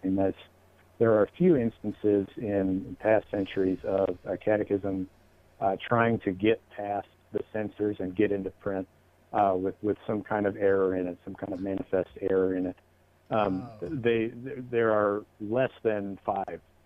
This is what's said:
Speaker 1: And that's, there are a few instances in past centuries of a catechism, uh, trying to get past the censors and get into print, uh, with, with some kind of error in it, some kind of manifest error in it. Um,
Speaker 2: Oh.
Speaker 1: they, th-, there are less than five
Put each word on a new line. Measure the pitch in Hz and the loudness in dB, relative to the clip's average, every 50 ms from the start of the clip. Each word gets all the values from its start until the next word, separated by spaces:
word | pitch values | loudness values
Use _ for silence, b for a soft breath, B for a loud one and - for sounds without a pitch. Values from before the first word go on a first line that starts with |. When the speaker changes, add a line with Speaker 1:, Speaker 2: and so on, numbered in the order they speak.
Speaker 1:
And | - 95 95 98 | -4 -2 0 2
that's, | 98 95 - - - - _ _ _ _ _ _ _ _ _ - | 0 0 -2 -4 -16 -20 _ _ _ _ _ _ _ _ _ 2
there | 117 113 | 4 4
are | 107 107 98 | 6 4 4
a | - - - | 2 2 2
few | 175 185 156 | 4 4 6
instances | 127 117 113 - - - 104 - - - 104 104 101 95 - - | 4 2 0 -2 -4 -8 -8 -8 -2 2 2 2 2 2 -2 -8
in | - 120 101 101 98 95 95 92 98 - - - - | -8 -6 -2 0 0 0 0 -2 -2 -4 -8 -14 -2
past | - 107 110 101 - - | 2 2 2 2 2 -2
centuries | 101 104 98 - - 98 95 95 92 - - | -4 -4 -4 -2 -2 0 0 0 0 -2 -2
of | - 98 95 95 95 90 - - | -2 0 0 0 0 -2 -6 -6
a | - 92 | -8 -8
catechism, | - - 107 107 104 101 - 104 95 101 98 95 95 92 - _ _ _ _ _ _ _ _ _ - | -4 0 0 0 0 0 0 -2 -2 -2 -4 -4 -4 -6 -8 _ _ _ _ _ _ _ _ _ -2
uh, | 104 98 98 - - - | -2 -2 -2 -2 -2 0
trying | 120 117 117 117 113 - | 2 2 4 2 2 0
to | - 101 | -2 -4
get | 92 92 101 110 110 - _ _ - | -2 2 2 2 2 2 _ _ -12
past | - 104 101 104 98 - _ _ _ _ _ | -8 -6 -4 -4 -4 -6 _ _ _ _ _
the | 107 101 - _ | -8 -8 -8 _
censors | - 107 107 101 - - 104 104 104 - | -6 -6 -6 -6 -4 -2 -2 -2 -2 -4
and | 92 92 92 | -6 -4 0
get | 104 104 98 | 0 2 2
into | 101 98 92 92 | 2 -2 -4 -8
print, | - _ - 101 95 95 95 _ _ _ _ _ _ _ _ _ | -10 _ -6 -4 -4 -4 -6 _ _ _ _ _ _ _ _ _
uh, | - 107 101 98 92 | 0 2 2 2 2
with, | 92 95 95 - _ | 0 -2 -4 -6 _
with | 104 104 98 - - | -2 -2 -2 -2 -4
some | - 107 101 | -4 -4 -4
kind | - - 110 104 104 | -4 -4 -2 0 0
of | 98 104 | 0 0
error | - 101 98 98 98 95 92 92 | 2 2 2 4 4 2 2 0
in | 92 90 | 0 -2
it, | 90 87 - _ | -4 -6 -10 _
some | 101 92 | -16 -10
kind | - 95 101 | -10 -8 -8
of | 92 87 | -6 -6
manifest | 98 98 95 92 - - 98 92 - - - - | -6 -6 -4 -6 -4 -2 -2 -2 -2 -2 -8 -6
error | 98 92 95 95 92 92 92 | -2 2 2 2 2 2 0
in | 90 90 | -2 -2
it. | 90 - _ _ _ _ _ _ _ _ _ _ _ | -4 -6 _ _ _ _ _ _ _ _ _ _ _
Um, | 123 110 104 95 92 92 - - - - | 0 0 2 0 0 -4 -6 -10 -12 -10
Speaker 2:
Oh. | - - | -8 -6
Speaker 1:
they, | 156 127 110 117 117 113 110 120 | -6 0 2 2 2 2 0 -2
th-, | 120 120 127 135 - 127 123 123 | -4 -10 -12 -10 -10 -10 -10 -2
there | 120 117 113 110 | 0 2 4 4
are | 107 107 104 101 101 104 - _ _ _ | 4 4 4 2 2 -2 -6 _ _ _
less | 107 104 113 131 131 117 - - | -6 -2 0 0 0 0 -2 -2
than | - 110 107 101 98 98 95 - _ | -2 0 0 0 -4 -6 -8 -6 _
five | 110 98 98 92 - 82 82 _ _ _ _ _ | -4 -2 -2 -4 -6 -8 -12 _ _ _ _ _